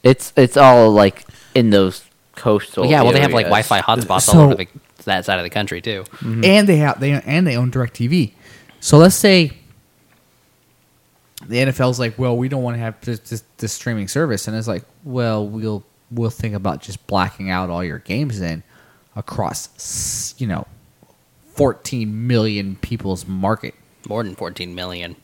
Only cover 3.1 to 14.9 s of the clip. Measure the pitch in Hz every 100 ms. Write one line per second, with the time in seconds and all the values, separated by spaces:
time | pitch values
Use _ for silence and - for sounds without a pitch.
3.1 | 135 143 120 87 101 - 101 - 117 107
4.1 | 95 - 170 143 127 90 - _ _ -
5.1 | 95 92 95 87 107 101 87 117 101 -
6.1 | - 117 113 180 202 202 156 147 - 139
7.1 | 143 135 156 180 120 127 127 120 - 120
8.1 | 175 117 _ - - _ _ - 151 175
9.1 | - 208 185 151 - _ _ _ _ _
10.1 | _ _ _ _ _ _ _ _ _ _
11.1 | _ _ - - 117 135 131 127 120 117
12.1 | 110 127 120 131 135 123 117 113 107 -
13.1 | 113 - 113 _ _ 110 - 127 110 98
14.1 | 143 160 104 - 110 113 90 -